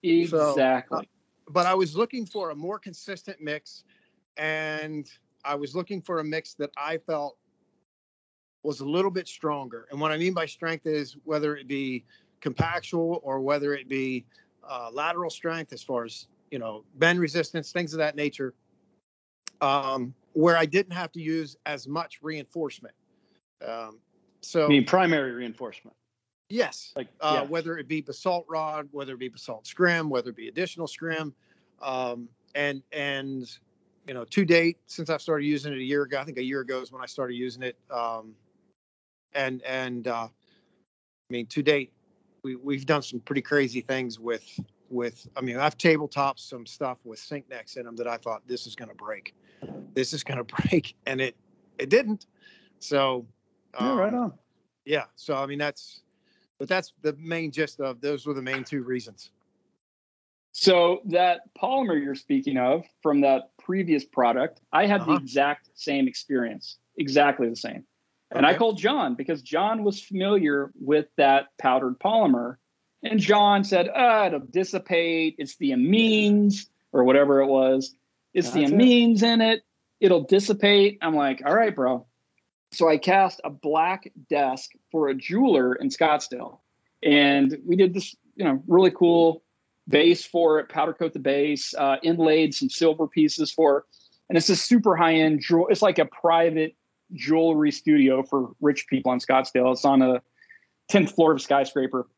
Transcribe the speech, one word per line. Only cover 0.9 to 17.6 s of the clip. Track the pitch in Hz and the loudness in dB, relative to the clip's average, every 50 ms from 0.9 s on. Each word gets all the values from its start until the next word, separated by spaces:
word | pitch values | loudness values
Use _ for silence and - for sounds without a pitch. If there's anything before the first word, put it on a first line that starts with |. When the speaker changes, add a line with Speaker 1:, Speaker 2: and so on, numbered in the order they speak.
| 160 156 | -10 -10
Speaker 1:
uh, | 156 _ _ _ _ _ _ _ _ - | -10 _ _ _ _ _ _ _ _ -6
but | 147 180 175 | -2 0 0
I | 180 185 | 2 2
was | 185 190 165 147 | 0 0 -2 -2
looking | 185 233 233 - 254 226 | -4 -4 -4 -4 -10 -12
for | 180 - 214 190 165 | -10 -8 -8 -8 -8
a | 151 | -10
more | 143 156 175 208 202 | -10 -10 -10 -10 -10
consistent | _ 202 170 - - - 196 180 _ - 190 _ | _ -18 -20 -20 -14 -14 -14 -14 _ -18 -18 _
mix, | 156 147 151 151 _ - - - _ _ _ _ _ _ _ _ _ _ _ | -10 -10 -10 -10 _ -18 -20 -20 _ _ _ _ _ _ _ _ _ _ _
and | - 151 156 156 156 156 156 156 156 151 156 156 151 143 - - _ _ _ _ _ _ | -10 -8 -6 -6 -6 -6 -8 -8 -8 -10 -10 -10 -12 -12 -14 -20 _ _ _ _ _ _
I | 139 147 | -8 -8
was | 143 147 135 131 | -8 -8 -8 -8
looking | 180 175 _ 208 185 170 | -10 -10 _ -10 -12 -10
for | - 175 160 | -8 -8 -6
a | 151 | -6
mix | 151 151 160 160 - - | -6 -8 -8 -10 -12 -12
that | _ 147 143 _ | _ -12 -10 _
I | - 143 151 165 160 | -10 -10 -8 -8 -10
felt | _ - 160 151 147 143 - _ _ _ _ _ _ _ _ _ _ _ _ _ _ _ _ _ _ _ _ _ _ _ _ _ _ | _ -6 -6 -6 -6 -8 -12 _ _ _ _ _ _ _ _ _ _ _ _ _ _ _ _ _ _ _ _ _ _ _ _ _ _
was | 151 143 131 | -10 -10 -8
a | 139 | -8
little | 143 151 180 190 196 180 | -6 -4 -2 -2 -2 -4
bit | 185 175 - | -6 -10 -10
stronger. | - - - 160 147 143 135 123 117 113 - _ 143 | -16 -10 -8 -8 -8 -8 -10 -14 -18 -20 -18 _ -10
And | 143 | -6
what | 151 156 | -4 -4
I | 156 156 | -4 -2
mean | 170 185 185 | -4 -4 -2
by | 175 165 | -4 -6
strength | 139 - _ - 165 165 156 _ | -8 -10 _ -8 -8 -8 -6 _
is | 160 156 151 143 120 - 147 _ | -6 -4 -4 -6 -8 -14 -20 _
whether | 156 156 151 147 147 147 | -6 -6 -4 -4 -4 -6
it | 143 135 127 | -8 -10 -10
be | 143 139 139 131 127 123 _ _ _ _ _ _ _ _ | -8 -6 -6 -6 -8 -10 _ _ _ _ _ _ _ _
compactual | - 143 123 - 165 165 170 175 - - - 170 165 165 170 160 - | -10 -10 -6 -6 -6 -6 -6 -8 -10 -6 -6 -4 -4 -4 -4 -6 -8
or | 139 135 135 | -8 -8 -6
whether | 131 139 147 147 143 143 143 | -2 -2 -2 -2 -2 -4 -6
it | 139 131 127 | -6 -8 -8
be, | 135 135 131 131 127 123 120 _ _ _ _ _ _ _ _ - | -6 -6 -4 -4 -6 -8 -10 _ _ _ _ _ _ _ _ -14
uh, | 139 123 120 117 117 | -14 -12 -12 -12 -8
lateral | 139 147 165 170 170 180 165 | -6 -6 -6 -4 -6 -6 -8
strength | - - - 170 165 165 160 _ - | -10 -8 -8 -8 -8 -8 -10 _ -16
as | - - | -20 -12
far | - 135 120 117 | -8 -8 -8 -8
as, | 113 113 - - _ _ _ _ _ | -8 -14 -18 -20 _ _ _ _ _
you | - 131 | -12 -12
know, | 117 113 107 107 107 _ _ | -10 -10 -12 -14 -18 _ _
bend | 135 160 170 175 180 | 0 0 2 2 0
resistance, | 175 151 139 170 156 - - 165 | -2 -2 -2 -4 -6 -4 -8 -12